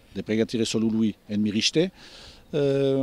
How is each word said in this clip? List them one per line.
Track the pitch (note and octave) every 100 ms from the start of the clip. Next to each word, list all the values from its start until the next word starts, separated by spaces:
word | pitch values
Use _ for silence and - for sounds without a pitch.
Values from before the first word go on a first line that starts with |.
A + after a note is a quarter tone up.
| -
de | G2
pregătire | - A2 A2 A#2
solului | A2+ A2+ A2+ A2 A2 - -
în | G#2
Miriște, | G#2+ G2+ - D#3 F#3 - - - - - -
eh, | D#3 C#3+ C#3 C3+ C3+